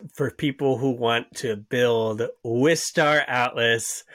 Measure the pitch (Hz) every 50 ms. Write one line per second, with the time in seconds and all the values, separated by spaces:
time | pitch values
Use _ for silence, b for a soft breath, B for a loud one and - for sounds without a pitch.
0 | - - - - 143 120 - - 160 147 131 - 143 135 135 113 131 139 123 120
1 | 120 117 117 117 120 - - - - 120 107 104 107 - - 123 123 120 117 113
2 | 110 110 110 107 117 - - _ - 120 113 120 131 160 165 160 - - - 175
3 | 156 147 151 151 143 - 123 123 123 123 120 127 117 117 117 113 - - - -
4 | - B